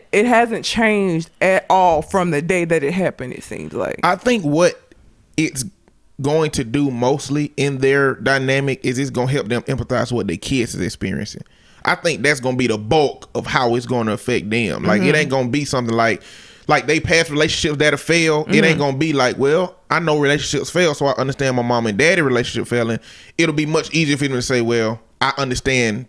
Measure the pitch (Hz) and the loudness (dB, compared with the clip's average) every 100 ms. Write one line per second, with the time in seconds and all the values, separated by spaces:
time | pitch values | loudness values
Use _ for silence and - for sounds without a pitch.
0 | - 190 240 226 233 208 - - 226 208 | -2 2 4 4 4 0 -4 0 2 2
1 | 196 165 160 - 180 190 - 185 180 160 | 2 0 -4 -2 2 2 4 4 4 4
2 | 165 196 180 156 165 185 170 165 139 180 | 0 0 0 0 0 0 2 0 0 0
3 | 170 - 127 - - - 78 - - - | -2 -2 -10 -12 -12 -12 -8 -6 -4 -2
4 | 170 185 247 240 151 147 175 - _ - | 0 0 0 0 0 2 2 0 _ -20
5 | - _ _ - 156 135 160 - _ _ | -20 _ _ -4 -4 -4 -10 -12 _ _
6 | _ - 135 156 156 147 120 135 143 120 | _ -6 0 0 0 -2 -4 -2 -2 0
7 | 123 143 - 143 147 - 139 139 135 139 | 0 0 -2 -4 -4 -2 -2 0 2 4
8 | 139 120 131 135 135 135 139 131 139 127 | 2 0 0 0 2 0 0 -2 -2 -2
9 | 139 120 123 139 98 123 - 123 120 123 | -4 -2 -2 -2 -2 -4 -4 -6 -2 -2
10 | 117 120 104 85 - 135 113 - 90 - | -2 -2 -4 -4 -2 -2 -2 -4 -6 -6
11 | 101 90 104 - - _ _ - - 180 | -6 -6 -8 -12 -20 _ _ -8 -4 -2
12 | 175 123 131 143 123 127 123 107 107 151 | -2 0 0 0 -2 0 0 -2 0 2
13 | 139 - - 127 - 151 123 117 117 123 | 2 -2 -10 -8 -2 0 0 0 -2 -2
14 | 110 101 - 117 98 110 110 57 - - | -2 -4 -2 -2 0 -2 -2 -2 0 2
15 | 185 151 147 135 123 131 143 135 120 113 | 2 2 0 -2 -2 -2 -2 -4 -2 0
16 | 117 101 - - - - - 151 120 156 | 0 0 -6 -20 -20 -12 -2 0 2 -2
17 | 117 165 160 147 156 - 170 147 151 143 | 2 2 2 0 0 0 -2 2 2 2
18 | - 170 160 151 156 143 156 151 143 135 | 0 2 2 0 2 2 4 2 0 0
19 | 160 139 127 107 135 160 180 - - 151 | 0 2 0 2 2 2 0 -6 -4 -2
20 | 165 151 143 147 - 147 - 165 175 147 | 0 2 2 0 0 -4 -2 0 0 2
21 | 139 - 131 135 135 127 120 120 113 101 | 0 0 -2 -2 -2 0 0 0 0 2
22 | 151 185 143 120 123 120 101 120 113 110 | 2 2 2 0 -2 -4 -4 -2 -2 -4
23 | - - - - 165 151 151 160 147 156 | -8 -20 -12 -2 0 0 0 -2 -2 -2
24 | 156 143 143 127 120 127 117 117 110 110 | 0 0 0 -2 -2 0 2 0 0 -4
25 | _ - 135 - 135 123 139 131 117 107 | _ -4 -4 -2 -4 -4 -2 0 0 -2